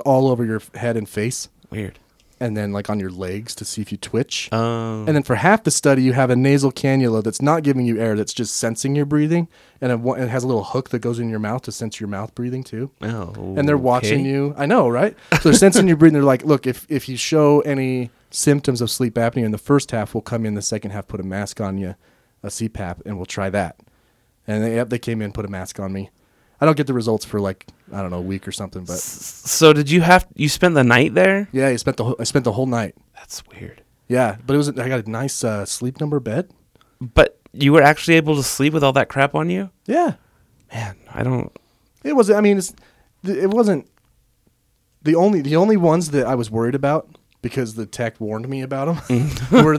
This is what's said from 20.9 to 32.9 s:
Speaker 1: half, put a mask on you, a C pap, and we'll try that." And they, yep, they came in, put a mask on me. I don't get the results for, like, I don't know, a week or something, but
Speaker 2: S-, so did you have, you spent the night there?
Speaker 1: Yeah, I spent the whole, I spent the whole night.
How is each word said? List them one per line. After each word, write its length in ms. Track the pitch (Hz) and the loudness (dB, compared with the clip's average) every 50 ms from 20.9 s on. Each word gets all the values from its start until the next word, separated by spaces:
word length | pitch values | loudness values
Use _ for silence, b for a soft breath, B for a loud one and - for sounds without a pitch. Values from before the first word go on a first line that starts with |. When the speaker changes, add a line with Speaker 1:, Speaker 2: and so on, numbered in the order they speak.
Speaker 1:
half, 180 | 101 104 98 - | -10 -10 -10 -10
put 120 | - 98 | -10 -10
a 20 | 92 | -8
mask 400 | 95 95 101 101 98 - - 107 | -8 -6 -6 -8 -8 -8 -8 -6
on 160 | 98 95 98 | -6 -4 -6
you, 160 | 98 92 98 - _ _ _ _ _ _ _ _ - | -6 -8 -10 -12 _ _ _ _ _ _ _ _ -14
a 80 | 101 | -12
C 180 | - - 113 110 | -8 -8 -8 -8
pap, 320 | - - 98 87 87 - - | -8 -8 -10 -10 -10 -12 -12
and 100 | - 104 | -12 -10
we'll 80 | 90 92 | -10 -10
try 240 | - - - 98 98 | -10 -6 -6 -4 -2
that." 300 | 92 101 92 82 - _ _ _ _ _ _ _ _ _ _ _ _ _ _ | -2 -2 -4 -4 -6 _ _ _ _ _ _ _ _ _ _ _ _ _ _
And 160 | - 107 107 110 | -6 -4 -2 -2
they, 120 | 113 113 | -2 -2
yep, 160 | 117 123 107 | -2 -2 -2
they 80 | 123 120 | -4 -6
came 240 | - 120 117 110 107 | -4 -6 -6 -6 -6
in, 100 | 101 101 | -6 -8
put 140 | 113 104 | -8 -10
a 20 | 98 | -8
mask 320 | 98 92 92 - - - | -10 -10 -12 -12 -12 -10
on 100 | 98 95 | -8 -8
me. 200 | 95 98 98 - _ _ _ _ _ _ _ _ _ _ | -8 -8 -8 -10 _ _ _ _ _ _ _ _ _ _
I 60 | 147 | 2
don't 120 | 160 156 | 2 2
get 100 | 139 147 | 2 0
the 80 | 135 131 | -2 -2
results 280 | 123 110 117 110 104 - | -2 0 0 -2 -2 -4
for, 120 | - - 104 | -6 -6 -4
like, 280 | 101 98 95 - - - - _ _ - - | -4 -4 -6 -8 -12 -20 -20 _ _ -14 -10
I 80 | 101 | -8
don't 100 | 95 90 | -8 -6
know, 60 | 90 | -6
a 60 | 90 90 | -6 -6
week 260 | 95 98 95 - 98 | -6 -8 -8 -8 -10
or 40 | - | -10
something, 300 | - 101 90 - 98 90 | -10 -12 -12 -12 -12 -12
but 80 | 85 90 | -10 -10
Speaker 2:
S-, 80 | 87 - - - - - - - - - - | -10 -10 -12 -14 -14 -16 -18 -18 -14 -8 -6
so 240 | - - 160 156 151 | 0 4 6 6 6
did 160 | 147 147 139 | 4 2 2
you 100 | 160 180 | 2 2
have, 260 | 165 175 180 185 - - - | 4 6 4 4 4 0 -6
you 120 | - 147 147 | -4 -2 -2
spent 260 | - - 185 180 165 | 0 2 2 2 4
the 80 | 147 127 | 4 4
night 280 | 120 120 123 143 165 - | 6 6 4 4 4 4
there? 360 | 180 185 190 190 196 202 - - | 4 4 4 2 0 -2 -4 -4
Speaker 1:
Yeah, 140 | 131 131 135 | -2 0 0
I 80 | 127 | 0
spent 220 | 113 - 139 127 - | 0 -2 -4 -4 -2
the 60 | 113 | -4
whole, 120 | 120 127 - | -4 -4 -4
I 60 | 113 | -4
spent 220 | - - 143 123 | -2 -2 0 0
the 60 | 123 98 | 0 0
whole 120 | 123 131 | -2 -2
night. 300 | 131 123 117 107 90 | -2 -2 -2 -4 -4